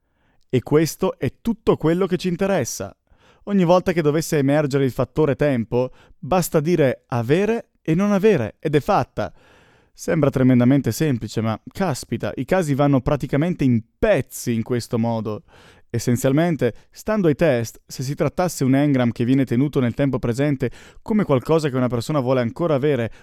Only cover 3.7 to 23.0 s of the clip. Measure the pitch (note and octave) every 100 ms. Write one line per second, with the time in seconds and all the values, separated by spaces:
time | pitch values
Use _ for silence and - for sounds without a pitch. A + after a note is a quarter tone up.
3.7 | F3+ F#3+ E3+ D3+ D#3+ - D#3 C3+ D3 D3
4.7 | C#3 C3+ B2+ B2 - D3+ B2+ D3 B2 G#2+
5.7 | B2 B2+ - - _ C3 F#3 - D#3+ D3+
6.7 | E3+ C3+ A2 - A#2+ A#2 E3 G#3 A3+ -
7.7 | _ - E3 G#3 G3+ A3 E3 G#2+ - D3+
8.7 | D3 - F3+ - - G2+ - _ _ _
9.7 | _ _ - - E3 C3+ C3 B2+ B2 B2
10.7 | C#3 B2 - D#3 A#2+ G#2+ A#2 A2 A2 -
11.7 | - F#3 B2+ - A2+ G#2 - B2+ F#3 D3+
12.7 | C3+ C#3+ C3+ D3 D3 C#3+ C#3 F3 - C3+
13.7 | A#2 - _ A3 E3 - - B2+ A2+ A2
14.7 | B2 - A#2 A#2 A2+ G#2+ G#2 - - -
15.7 | - _ A#2 - A#2+ C3+ C#3+ F3 D#3 A#2+
16.7 | - _ - - G#3+ E3+ C#3 E3 A#2+ A2+
17.7 | - - - C3 D3 D3 - F3+ - C3+
18.7 | C3+ D3 C3 A#2+ - A#2+ C#3 B2+ A#2+ C#3+
19.7 | C#3+ A#2+ A2+ C#3 B2+ A#2+ A#2 D3 C3+ A#2+
20.7 | - - - - G#3+ D#3 C3+ - D#3+ D3+
21.7 | B2+ B2 A#2+ A2+ D3+ B2 C3 A#2 - E3+
22.7 | C#3 D3+ C3